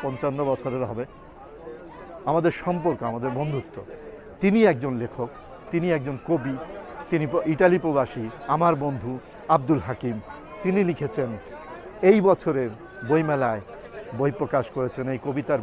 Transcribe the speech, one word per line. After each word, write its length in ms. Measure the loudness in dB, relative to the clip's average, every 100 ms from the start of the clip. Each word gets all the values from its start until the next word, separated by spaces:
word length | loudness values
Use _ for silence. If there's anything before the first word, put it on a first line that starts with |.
| -4
পঞ্চান্ন 340 | -2 -2 0 0
বছরের 320 | 0 -2 -2 -2
হবে 140 | -4 -8 -10 -20 -18 -18 -16 -16 -16 -16 -16 -16 -8 0
আমাদের 240 | 2 2 2
সম্পর্ক, 360 | -2 0 0 0 -2
আমাদের 200 | -2 -2 -2
বন্ধুত্ব। 360 | -2 -2 -6 -12 -14 -14 -14 -16 -16 0
তিনি 180 | 4 6 6
একজন 220 | 6 0 -2
লেখক, 260 | -4 -6 -8 -8 -18 -18 -4
তিনি 160 | 0 2 0
একজন 180 | -2 -6 0
কবি, 280 | 0 0 -6 -8 -12 -12 -12 -2
তিনি 160 | 0 2
প-, 120 | 0 2
ইটালি 240 | 4 6 6 2
প্রবাসী, 380 | 2 0 -2 -8 -6 -2 2
আমার 180 | 4 4
বন্ধু 280 | 0 -2 -6 -8 -10 -8 2 2
আব্দুল 260 | 4 2 2
হাকিম। 300 | -4 -2 -4 -6 -14 -14 -4
তিনি 160 | 2 4 4
লিখেছেন, 400 | 0 -2 -2 -4 -4 -12 -16 -14 -14 -14 2 8
এই 80 | 8 8
বছরের 440 | 4 2 0 0 -4 -14 -8 2
বইমেলায় 520 | 4 4 2 2 -2 -6 -16 -14 -14 -8 0
বই 140 | 0 0
প্রকাশ 260 | 0 0 0 -2
করেছেন 300 | -4 -2 -4
এই 60 | -4 -2
কবিতার 360 | -2 0 -2